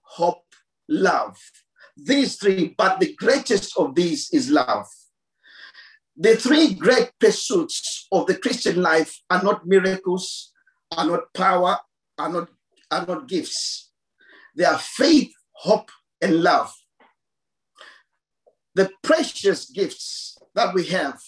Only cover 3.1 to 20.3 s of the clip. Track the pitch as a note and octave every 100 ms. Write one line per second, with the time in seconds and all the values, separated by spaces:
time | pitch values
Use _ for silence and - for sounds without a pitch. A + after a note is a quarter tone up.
3.1 | - - C#4 - G3+ - D#3+ D3 C#3 F3
4.1 | D3+ - D#3 B2+ D3 B2 G#2 G#2 - _
5.1 | _ _ _ _ - - - - _ _
6.1 | - G3+ A3 B3+ D4+ D4+ F#3 F3 - -
7.1 | _ G#3 - - F#3 D3+ - - - -
8.1 | F#3+ F#3 F#3+ B3+ A#3+ - F3 F3 D#3+ D#3
9.1 | - _ F3+ F#3+ G3 E3 F#3+ F#3+ F#3 F#3
10.1 | F#3 - - - _ _ _ _ E3 D#3+
11.1 | E3+ - - F#3 F3+ F3+ F3+ _ _ _
12.1 | - D#3 E3+ E3+ _ _ _ _ D#3+ E3+
13.1 | E3 B2+ F3 - - - - _ _ _
14.1 | _ _ - - C#3+ F3 - - - E4
15.1 | D4+ - _ _ - F3+ A3 - _ _
16.1 | _ F3 E3 F3 C#3+ - - _ _ _
17.1 | _ _ _ _ _ _ _ - - _
18.1 | _ _ _ _ _ _ F#3 F#3+ - -
19.1 | D#4+ - - G3 F3 - - G3 - -
20.1 | - -